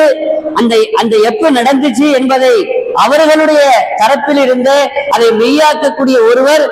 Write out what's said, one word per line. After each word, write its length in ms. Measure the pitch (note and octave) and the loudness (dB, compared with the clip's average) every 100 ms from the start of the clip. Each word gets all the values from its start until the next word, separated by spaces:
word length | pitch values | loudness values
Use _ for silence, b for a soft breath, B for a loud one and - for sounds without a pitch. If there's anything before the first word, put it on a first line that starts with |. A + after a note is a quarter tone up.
| D#4 - - - D#4 | 2 0 -4 -6 -6
அந்த, 220 | - A#3+ A3 - | -4 -2 0 0
அந்த 240 | - A#3 G#3+ | -2 0 0
எப்ப 340 | A3 A#3 D#4+ | 0 0 0
நடந்துச்சு 560 | B3+ A#3 C#4 C#4+ A3+ D4 | 0 0 0 0 0 0
என்பதை 400 | C4+ C4 C4 B3+ A3+ - - - | 0 0 0 0 0 -2 -4 -4
அவர்களுடைய 680 | - G#3+ D4 D#4 D#4 D#4 D4+ C#4 A3+ F3 - | -2 0 2 2 2 2 2 2 2 0 -2
தரப்பில் 440 | A3 C#4 D4+ C#4+ | 0 0 0 0
இருந்து 320 | B3+ B3+ B3+ C#4 C4+ C#4+ C#4+ | 0 0 0 0 0 -4 -4
அதை 180 | A#3 A#3 | 0 0
மெய்யாக்கக்கூடிய 880 | A3 A#3+ C#4+ D4+ D4+ D4 - C4 B3+ A3+ | 2 0 2 0 0 -4 -2 -2 2 2
ஒருவர் 340 | A#3+ C4+ D#4 C#4+ | 2 2 0 0